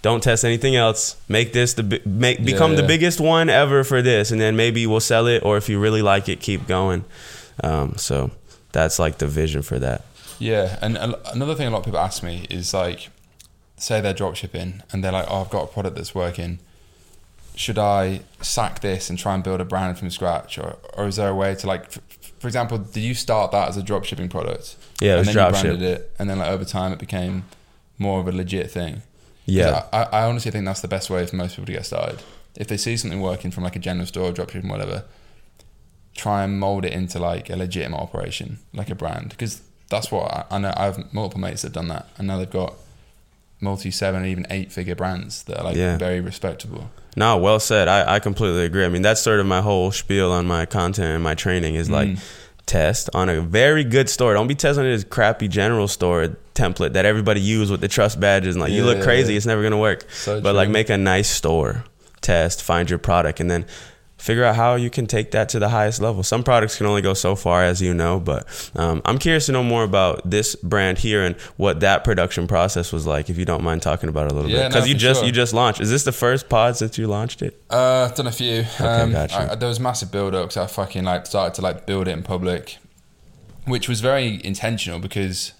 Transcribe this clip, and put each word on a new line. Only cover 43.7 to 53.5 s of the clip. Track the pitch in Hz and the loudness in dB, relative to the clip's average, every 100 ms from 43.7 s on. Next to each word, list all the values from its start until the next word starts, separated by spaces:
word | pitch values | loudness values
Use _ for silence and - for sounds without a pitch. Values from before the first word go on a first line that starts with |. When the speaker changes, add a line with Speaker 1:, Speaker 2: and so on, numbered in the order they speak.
| 98 95 | -4 -6
Speaker 2:
seven, | 92 98 95 92 | -4 -2 -2 -2
even | 90 87 | -4 -4
eight | 95 92 | -6 -6
figure | - 90 | -8 -6
brands | 90 90 92 - - | -4 -4 -6 -8 -12
that | - 80 | -10 -6
are, | |
like, | 85 85 | -4 0
Speaker 1:
Yeah. | 90 85 | 0 0
Speaker 2:
very | 90 90 | 0 -2
respectable. | 90 - 95 80 - - - - - - | -4 -6 -8 -8 -12 -12 -12 -16 -12 0
Speaker 1:
No, | 110 104 | 2 4
well | 92 107 | 4 4
said. | - 107 85 | 4 4 6
I, | 98 90 | 4 4
I | 101 | 2
completely | 104 98 107 87 | 0 0 0 2
agree. | 87 90 | 0 2
I | 92 | 0
mean, | 87 | 2
that's | 98 110 | 2 2
sort | - 107 | 4 2
of | 98 | 4
my | 92 | 2
whole | 104 98 92 | 2 2 2
spiel | 101 - 98 92 | -2 -2 2 2
on | 90 90 | 2 0
my | 82 85 | 0 0
content | 104 87 101 85 | 0 0 0 -2
and | 80 | 0
my | 82 | -2
training | 78 98 90 80 80 | -2 0 0 0 -2
is, | 80 | 0
like, | 78 69 | 2 0
Speaker 2:
Mm. | 95 - - - - - | -2 -8 -20 -20 -16 -2
Speaker 1:
test | 90 78 104 - | 2 2 2 -2
on | - 92 | 0 2
a | 82 | 0
very | 82 | 2